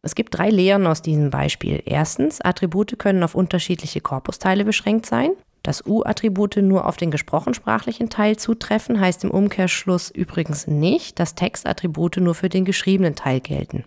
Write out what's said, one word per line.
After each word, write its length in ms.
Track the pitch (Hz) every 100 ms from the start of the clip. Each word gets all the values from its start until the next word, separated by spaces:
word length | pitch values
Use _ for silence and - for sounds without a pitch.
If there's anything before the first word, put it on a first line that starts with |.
Es 140 | 165 -
gibt 200 | - -
drei 140 | 190
Lehren 380 | 208 185 202 180
aus 160 | 156
diesem 260 | 160 151 143
Beispiel. 540 | 135 143 - - - -
Erstens, 560 | 147 156 - 285 -
Attribute 560 | 180 180 180 180 208 240
können 240 | 208 190
auf 140 | 170 185
unterschiedliche 640 | 180 175 - 175 147 151
Korpusteile 640 | - 135 - - 190 190 208
beschränkt 400 | 208 - 220 -
sein. 280 | 233 285 381 _ _
Dass 240 | - - -
U-Attribute 720 | 214 - 214 220 190 202 202
nur 300 | 196 190 -
auf 100 | -
den 140 | 170
gesprochensprachlichen 960 | 147 - 151 220 247 - 220 240 220 226
Teil 280 | - 208 214
zutreffen, 640 | - 226 - 214 - 226
heißt 260 | 185 175 -
im 40 |
Umkehrschluss 800 | 196 202 - 180 - - 180 -
übrigens 560 | - 180 - 156 147 -
nicht, 540 | 147 165 320 - -
dass 160 | 170 -
Textattribute 840 | 180 - - - 180 151 170 185
nur 160 | 180
für 160 | 170 190
den 160 | 190 185
geschriebenen 480 | 190 - 190 175
Teil 280 | 147 135 131
gelten. 440 | - 143 - -